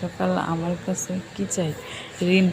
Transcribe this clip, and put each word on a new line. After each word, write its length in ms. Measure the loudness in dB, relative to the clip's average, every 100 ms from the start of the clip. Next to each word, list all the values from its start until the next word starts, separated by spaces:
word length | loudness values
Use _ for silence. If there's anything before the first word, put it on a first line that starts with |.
সকাল 380 | -6 -2 0 2
আমার 380 | 0 0 0 -2 -2
কাছে 340 | -4 -2 -6 -6 -6
কি 100 | -4
চাই?" 220 | 0 -2 -2 -8 -12 -10 -2
"ঋণ 280 | 4 6 6